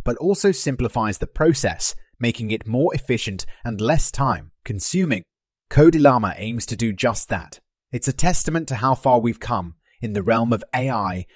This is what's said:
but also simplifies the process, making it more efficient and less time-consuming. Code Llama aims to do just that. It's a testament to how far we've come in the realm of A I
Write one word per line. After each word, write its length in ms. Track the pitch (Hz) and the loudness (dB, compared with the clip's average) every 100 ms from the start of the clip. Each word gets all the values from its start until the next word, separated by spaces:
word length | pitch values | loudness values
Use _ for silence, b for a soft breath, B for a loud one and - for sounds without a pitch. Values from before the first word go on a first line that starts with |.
but 120 | - 120 | -4 0
also 340 | 170 196 202 | 0 2 2
simplifies 640 | 185 147 131 120 123 107 101 | 2 -2 -2 -2 0 -2 -2
the 80 | 117 | -6
process, 720 | - 160 143 101 - - - - - | 2 2 2 0 -2 -4 -6 -12 -4
making 320 | 120 - 107 | -2 -2 -4
it 160 | 110 107 | -4 -2
more 260 | 123 165 | 0 0
efficient 500 | 135 - 117 - 95 - b | 0 -2 -2 -2 -6 -8 b
and 160 | 120 104 | -8 -2
less 320 | 113 160 - | 2 2 2
time-consuming. 1120 | - 135 87 80 _ - 98 - 185 175 101 - _ _ _ - | 0 0 -2 -6 _ -8 -6 -2 0 0 -2 -6 _ _ _ 0
Code 280 | 139 160 165 | 6 6 8
Llama 360 | 143 123 101 82 | 6 4 0 -4
aims 280 | 110 117 - | -6 -6 -6
to 100 | 107 | -2
do 160 | 113 | -2
just 360 | 95 - 95 - | 0 -2 -2 -6
that. 300 | 95 - - _ _ - | -8 -8 -20 _ _ -10
It's 160 | 123 139 | -4 -2
a 60 | |
testament 560 | - 180 180 - 165 156 | 2 2 2 0 -4 -4
to 80 | 117 | -2
how 180 | 127 | 0
far 240 | 127 135 123 | 0 2 2
we've 220 | 113 107 | 2 -4
come 340 | - 110 87 - _ - | -4 -4 -6 -14 _ -12
in 120 | 110 | -6
the 100 | 101 | -2
realm 300 | 92 113 117 | 0 2 2
of 100 | 110 - | -2 -2
A 160 | - 131 | -4 -2
I 360 | 113 95 90 - | -2 -4 -6 -10